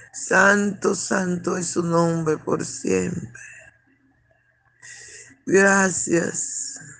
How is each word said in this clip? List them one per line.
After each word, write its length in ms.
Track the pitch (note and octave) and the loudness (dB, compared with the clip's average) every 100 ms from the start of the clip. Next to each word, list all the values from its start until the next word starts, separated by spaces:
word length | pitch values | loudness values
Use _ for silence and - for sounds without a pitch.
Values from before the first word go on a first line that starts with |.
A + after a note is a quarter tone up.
| - | -18
Santo, 800 | - - F#3 G3 G3+ G3+ - - | -12 0 4 6 4 2 0 -2
santo 640 | F#3+ - G3 F3+ F3 F3 F3+ | -2 -2 -2 0 -2 -2 -4
es 120 | E3+ | -4
su 140 | F#3 | -2
nombre 540 | E3+ E3+ E3+ E3 D#3 D3+ | 0 2 4 2 0 -2
por 260 | - - | -2 -4
siempre. 760 | - - - F#2 F2+ - - - - - - _ _ _ _ _ _ _ _ _ _ _ - - - - - - - | -4 -6 0 0 0 -6 -10 -16 -20 -20 -20 _ _ _ _ _ _ _ _ _ _ _ -20 -20 -20 -20 -20 -14 2
Gracias. 1300 | F#3 G3 G3 F#3+ - - E3 - - - - - - - - | 6 6 6 2 0 0 0 0 -6 -8 -8 -10 -14 -18 -20